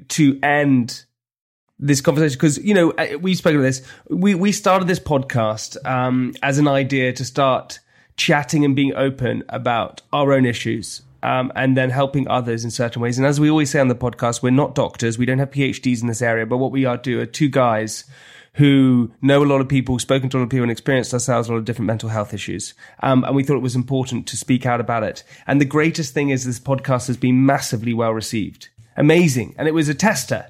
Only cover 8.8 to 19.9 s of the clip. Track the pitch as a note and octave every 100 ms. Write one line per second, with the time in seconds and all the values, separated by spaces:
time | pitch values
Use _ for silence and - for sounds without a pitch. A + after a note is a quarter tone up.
8.8 | C#3 - C3+ C3+ A#2+ A2+ - A#2+ B2 A#2
9.8 | F#2+ - - C#3+ C#3 C#3 B2 A2+ A#2 A2+
10.8 | - - - - - B2+ B2 - C3 C3
11.8 | C3 B2+ C#3 C#3 C3 B2 A#2+ A2+ A#2 -
12.8 | A#2+ A#2+ A#2+ B2 C3+ D3 D3+ D#3 C#3+ D3+
13.8 | C3 A#2+ B2+ - A#2+ A#2+ B2+ B2+ - C3+
14.8 | B2 - A#2 A2+ B2 C3 C#3 C#3 C#3 C#3
15.8 | C3 B2 A#2 A2 A#2+ A2+ A2 B2+ C3 C3
16.8 | C3 A#2+ C3+ A#2 A#2 - D3 C3+ B2 A2
17.8 | A2 - - - - - - - C#3+ C#3
18.8 | C3 B2 A#2+ - C3+ C#3+ C#3+ C#3 C3+ C#3
19.8 | B2+